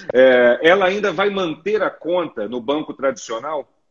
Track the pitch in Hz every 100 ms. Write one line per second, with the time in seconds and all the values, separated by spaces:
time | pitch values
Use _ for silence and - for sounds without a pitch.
0 | - 123 131 123 120 120 160 196 180 202
1 | 202 165 202 196 175 151 202 214 180 -
2 | 156 180 156 117 104 123 113 151 147 120
3 | 135 131 - 113 143 151 - _ _